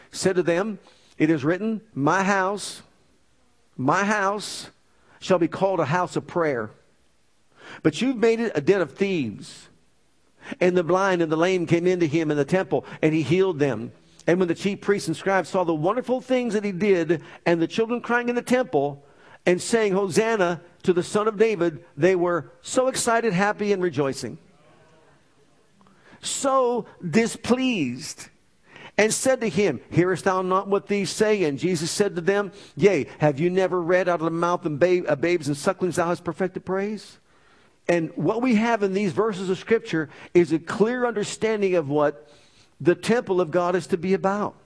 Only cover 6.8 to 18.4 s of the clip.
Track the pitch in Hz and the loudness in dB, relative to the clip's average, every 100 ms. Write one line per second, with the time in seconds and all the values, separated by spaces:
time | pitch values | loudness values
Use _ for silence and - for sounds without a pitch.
6.8 | _ _ _ _ _ _ _ _ - - | _ _ _ _ _ _ _ _ -20 -2
7.8 | 160 - 254 240 226 226 233 147 139 196 | -2 0 -2 2 2 2 0 -2 2 2
8.8 | 160 - 196 180 113 - - - - _ | 0 -2 -2 0 -2 -6 -16 -20 -20 _
9.8 | _ _ _ _ _ _ - - 180 180 | _ _ _ _ _ _ -12 0 2 2
10.8 | 156 185 196 175 165 156 180 185 160 170 | 2 2 2 2 0 2 2 0 2 0
11.8 | 180 180 160 160 151 147 139 185 165 143 | 2 0 0 0 0 0 0 0 0 -4
12.8 | - - 156 160 127 180 190 151 143 110 | -4 -2 0 2 2 2 2 2 0 -2
13.8 | 120 - _ - - 180 180 - 196 196 | -8 -14 _ -8 0 2 2 0 -4 -4
14.8 | - 202 160 151 - 190 160 190 165 156 | -2 -2 -2 -6 0 0 0 -2 0 0
15.8 | 170 247 233 254 202 254 240 208 202 175 | 0 -2 -2 -4 0 -2 0 -2 -2 -2
16.8 | 208 180 160 160 - - 165 170 165 - | 2 2 2 -2 -4 -6 0 0 0 -2
17.8 | 226 240 226 240 240 240 | -2 -2 -2 -2 0 -2